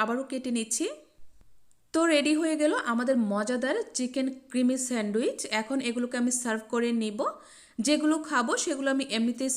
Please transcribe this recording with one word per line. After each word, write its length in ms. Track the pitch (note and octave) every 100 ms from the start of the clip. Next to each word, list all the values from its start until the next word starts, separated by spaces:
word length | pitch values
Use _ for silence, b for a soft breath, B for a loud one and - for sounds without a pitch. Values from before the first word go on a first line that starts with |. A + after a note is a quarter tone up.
আবারও 220 | A3 B3 C4
কেটে 200 | B3+ B3+ A#3
নিচ্ছি। 280 | A3+ - F#4+ D5+ - - - - - - - - _
তো 60 | D#4+ E4
রেডি 200 | D4 C#4+ D4+
হয়ে 140 | D#4+ D#4
গেল 120 | D4+ A4 -
আমাদের 240 | A#3 B3 C4 G#3
মজাদার 460 | G3+ G#3+ B3 B3+ G#4 - -
চিকেন 300 | B3+ C4+ C4 C4 -
ক্রিমি 280 | B3 B3 C4 B3+
স্যান্ডউইচ। 520 | A#3+ G#3 G#3 E4+ - - A3
এখন 180 | A3 C4+ A#3+
এগুলোকে 260 | A#3 A#3+ B3
আমি 100 | B3 B3
সার্ভ 180 | A#3+ A3 A3
করে 160 | A#3 A#3+ A#3
নিব। 160 | A3 G#3 A#4+ D#5 B B B B
যেগুলো 360 | G#3+ D4+ D4+ D#4 D#4
খাবো 240 | C#4 A#3+ B4
সেগুলো 240 | F4 C#4 C4+ C4+
আমি 100 | C4+ A3
এমনিতেই 340 | A#3 A#3+ C4